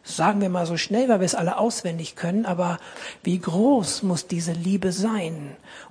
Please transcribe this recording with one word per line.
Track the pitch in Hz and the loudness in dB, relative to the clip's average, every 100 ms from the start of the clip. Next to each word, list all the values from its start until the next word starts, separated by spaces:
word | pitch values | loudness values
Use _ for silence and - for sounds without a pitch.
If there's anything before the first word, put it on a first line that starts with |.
Das | - - | -10 0
sagen | 165 202 | 2 4
wir | 196 | 2
mal | 180 170 | 0 -2
so | 170 | -2
schnell, | - 208 262 | 0 2 4
weil | 214 | 4
wir | 180 | 4
es | - | 0
alle | 170 - | 0 0
auswendig | 226 226 180 165 160 - | 0 0 -4 -6 -8 -6
können, | 170 196 | -2 0
aber | 220 175 175 170 - - - - | 0 0 -2 -4 -8 -14 -14 -8
wie | - 180 | -2 -2
groß | 170 170 233 269 180 - | 0 2 6 4 2 0
muss | 196 175 - | 0 0 -2
diese | 175 170 | -4 -2
Liebe | 165 170 196 190 | -2 0 2 0
sein, | 175 214 220 165 160 143 143 - - - | 0 0 0 -2 -6 -10 -14 -20 -20 -4